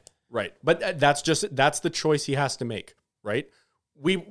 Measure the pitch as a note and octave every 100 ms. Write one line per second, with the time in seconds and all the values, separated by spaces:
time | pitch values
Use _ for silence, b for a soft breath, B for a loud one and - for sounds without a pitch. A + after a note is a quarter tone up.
0 | - _ _ A#2 F#2 - C#3 E3+ F#3+ E3
1 | C#3+ D3 - D3+ G#3 C3+ C#3+ - E3+ -
2 | D#3+ D3 - C3+ C#3 - A#2+ G#2 - _
3 | _ _ G#2 A#2+ - _ _ _ _ D3
4 | D3 F#3+ -